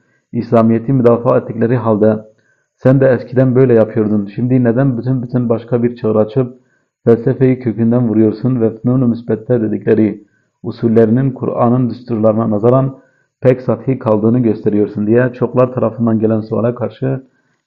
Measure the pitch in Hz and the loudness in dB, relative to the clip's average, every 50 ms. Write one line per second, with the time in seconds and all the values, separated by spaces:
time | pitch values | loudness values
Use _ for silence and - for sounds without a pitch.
0 | _ _ _ _ _ _ - 120 107 - - 113 113 113 113 110 113 123 135 131 | _ _ _ _ _ _ -8 -8 -4 0 2 2 4 4 2 0 0 0 0 2
1 | 117 117 117 117 120 131 127 123 - - 110 113 117 113 127 120 107 113 110 101 | 4 4 2 2 2 0 0 0 0 -4 -4 -2 -2 0 0 0 0 0 0 2
2 | 107 110 107 110 - - _ _ _ _ _ _ _ _ _ _ - 131 135 139 | 2 2 0 0 -4 -12 _ _ _ _ _ _ _ _ _ _ 2 2 4 4
3 | 135 135 123 117 - - - 120 131 131 120 127 135 127 117 113 107 110 - 117 | 4 2 2 0 -2 -4 0 0 2 2 4 4 4 4 4 4 2 2 0 -2
4 | 107 104 107 104 101 101 - - 120 123 127 131 123 117 113 123 139 139 120 117 | -2 0 0 -2 -4 -4 -6 -6 -2 0 0 2 2 2 0 0 0 0 -2 -2
5 | 110 127 131 127 113 - - 123 123 117 117 110 - - 131 120 117 120 117 - | -2 -4 -4 -4 -4 -4 -4 -2 -2 -2 -2 -4 -4 -4 -2 -2 -2 -2 -4 -4
6 | - 110 107 107 107 107 - 135 127 120 - - _ _ _ _ _ _ _ _ | -4 0 0 0 0 0 0 -2 -4 -4 -6 -14 _ _ _ _ _ _ _ _
7 | - 117 117 110 - 139 127 - 131 127 127 127 - 120 101 110 117 113 117 123 | 0 2 2 2 2 -2 0 2 2 2 2 0 -2 -4 -4 0 0 0 2 2
8 | 120 113 107 110 110 107 101 - - 127 131 123 113 110 113 - - 123 127 131 | 0 0 2 2 2 2 2 0 -2 -2 -2 0 0 -2 -2 -2 -2 0 0 2
9 | 127 120 113 117 - - 113 - - - 123 113 110 104 104 101 - 113 110 107 | 2 0 0 -2 -4 -6 -6 -4 -2 -2 -2 0 0 -2 -4 -4 -2 0 2 2
10 | 110 104 98 - - _ _ _ _ _ _ _ - - 110 - - 113 110 117 | 2 0 -2 -4 -12 _ _ _ _ _ _ _ -12 -12 -8 -4 -2 0 2 4
11 | 113 107 117 131 135 135 120 - - - - - 123 117 120 127 131 117 107 - | 4 4 2 0 0 -2 -4 -4 -6 -6 -2 0 0 2 2 2 0 -2 -4 -8
12 | - - 113 107 107 110 107 110 113 110 107 104 104 120 127 135 135 135 - - | -8 -6 -4 0 0 0 0 0 0 -2 -2 0 2 2 2 2 2 0 -4 -10
13 | _ _ _ _ _ _ _ _ - 127 131 127 - - 113 110 - 135 131 120 | _ _ _ _ _ _ _ _ 0 0 0 0 0 -4 -4 -4 -4 -4 -6 -2
14 | - 117 107 101 107 113 117 127 123 110 101 104 - 110 104 104 104 101 107 107 | -2 0 0 2 2 2 2 2 2 0 -2 -2 -2 -2 0 0 0 -2 -2 -4
15 | 104 104 113 120 127 123 120 - 123 110 - 120 127 123 - 127 110 113 110 113 | -2 0 2 2 2 0 -2 -4 -6 -2 0 0 0 0 0 -2 -4 -4 -2 -2
16 | 117 117 110 107 110 110 113 110 107 - 113 107 110 120 123 - 117 104 - - | -2 0 0 0 0 0 0 -2 -4 -4 -4 -2 -2 -2 -4 -4 -6 -10 -8 -6
17 | 131 131 135 135 131 _ _ _ _ _ _ _ _ | -6 -6 -6 -6 -8 _ _ _ _ _ _ _ _